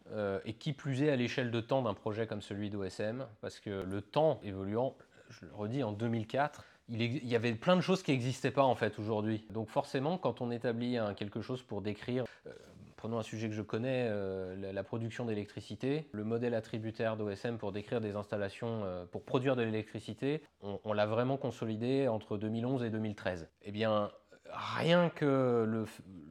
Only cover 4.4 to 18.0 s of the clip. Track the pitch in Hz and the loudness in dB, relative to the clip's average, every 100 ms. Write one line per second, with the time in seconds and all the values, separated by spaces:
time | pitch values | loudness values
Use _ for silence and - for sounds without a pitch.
4.4 | 104 95 98 107 131 - - - - 120 | -2 -4 0 0 0 -4 -16 -20 -20 -18
5.4 | 85 104 104 135 113 104 117 117 110 127 | -14 -6 -2 0 -2 0 0 0 0 0
6.4 | 147 - - - - 113 117 135 120 117 | 0 -2 -18 -20 -8 -2 0 0 2 2
7.4 | 120 117 180 180 170 185 - 131 123 120 | 4 2 4 4 6 2 2 2 2 0
8.4 | 131 139 135 113 107 107 107 107 107 110 | 0 4 4 4 2 0 -2 0 2 -2
9.4 | - 104 117 143 - 139 143 180 131 110 | -2 -6 -2 -2 0 0 0 0 0 0
10.4 | 120 120 123 117 120 123 104 98 104 113 | -2 -2 -2 0 0 0 0 -2 -6 -6
11.4 | 101 127 - 101 101 101 - 127 117 - | -6 -8 -6 -4 -4 -4 -2 -2 -4 -8
12.4 | - - - - - - 110 113 110 110 | -16 -16 -18 -20 -20 -12 -4 -4 -4 -4
13.4 | 110 107 101 110 127 127 120 104 95 95 | -4 -4 -4 -2 0 0 0 0 -2 -2
14.4 | 92 95 95 98 98 117 113 113 117 104 | -4 -6 -4 -4 -4 -4 -4 -4 -2 -2
15.4 | 104 - - 104 131 151 156 104 107 117 | -4 -8 -10 -4 -2 -2 -2 -4 -2 0
16.4 | 123 113 - 120 110 107 113 110 104 98 | 2 0 -2 -4 -4 -2 0 0 -2 -2
17.4 | 123 113 104 101 101 120 | -4 -4 -4 -4 -2 -2